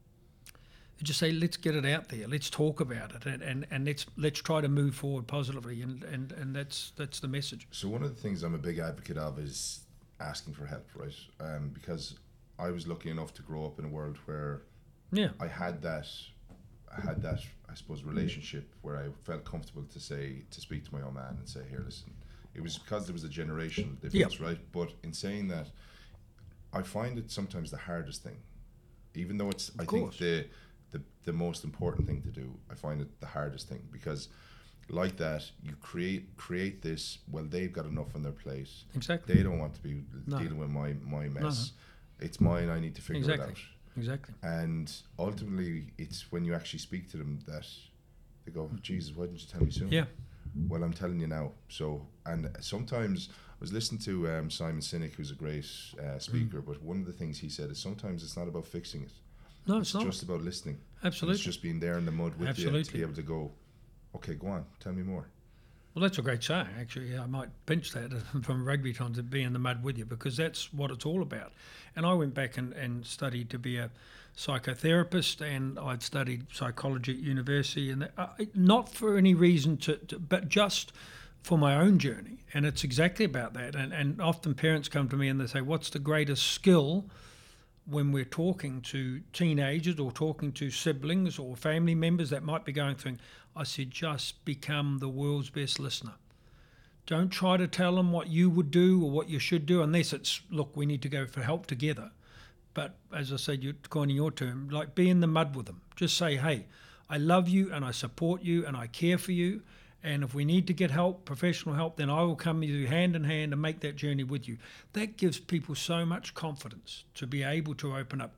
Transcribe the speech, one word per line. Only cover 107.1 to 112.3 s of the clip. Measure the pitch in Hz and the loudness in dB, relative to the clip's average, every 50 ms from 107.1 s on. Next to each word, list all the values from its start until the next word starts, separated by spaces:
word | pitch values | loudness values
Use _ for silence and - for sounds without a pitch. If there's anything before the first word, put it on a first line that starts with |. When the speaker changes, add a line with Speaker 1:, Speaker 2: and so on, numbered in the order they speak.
| 151 147 | -2 2
Speaker 1:
love | 147 165 175 185 180 175 | 6 8 8 8 8 8
you | 185 190 190 185 156 | 6 6 6 4 2
and | 143 135 | -2 -2
I | 123 | -2
support | 117 - - 127 - - 170 165 180 185 190 | -2 -2 -4 -6 -2 0 2 2 2 2 2
you | 170 170 170 170 | 2 2 2 2
and | 147 135 123 | 0 -2 -4
I | 117 117 | -6 -6
care | - - 170 170 180 175 | -4 2 4 4 4 4
for | - - 180 | 2 0 2
you. | 175 175 180 208 214 - - - - - - - _ - | 2 2 2 0 -2 -6 -12 -20 -20 -20 -20 -20 _ -4
And | 156 143 143 | -2 0 0
if | 143 113 127 | 0 0 0
we | 143 143 | 0 2
need | 151 170 190 185 185 | 6 6 6 6 4
to | 175 | 2
get | 160 185 156 | 2 2 4
help, | 131 165 175 185 185 - - | 4 4 4 4 2 0 -6
professional | - 139 123 180 175 170 170 - 160 147 | -8 -4 2 2 2 2 2 -2 -2 0
help, | 151 165 165 - | 0 0 0 0
then | - 147 139 | 0 0 2
I | 143 160 170 | 4 4 4
will | 175 | 4